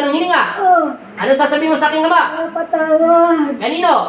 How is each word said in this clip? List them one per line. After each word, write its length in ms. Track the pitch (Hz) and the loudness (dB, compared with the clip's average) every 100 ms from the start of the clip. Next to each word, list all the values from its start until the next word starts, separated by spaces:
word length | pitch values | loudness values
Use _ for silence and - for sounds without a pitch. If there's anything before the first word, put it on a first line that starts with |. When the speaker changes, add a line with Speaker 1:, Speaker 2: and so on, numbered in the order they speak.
| 285 | -2
Speaker 1:
ng 80 | 311 | -2
hininga. 280 | 359 330 - 403 | 0 0 -2 -2
Speaker 2:
Oo. 260 | 370 349 302 262 - - | 2 2 0 -6 -14 -6
Speaker 1:
Ano 160 | 208 | 0
sasabihin 400 | 269 294 294 320 | 0 0 0 0
mo 80 | 302 | 0
sa 80 | 302 | 0
aking 160 | 311 330 | 0 0
ama? 160 | 349 262 330 | 2 0 -2
Speaker 2:
Ah, 100 | 330 | -8
patawad. 1000 | 330 339 320 320 311 330 339 339 320 285 247 | -6 -4 -4 0 2 4 4 2 2 -2 -4
Speaker 1:
Kanino? 380 | 226 330 349 277 | -6 -2 0 0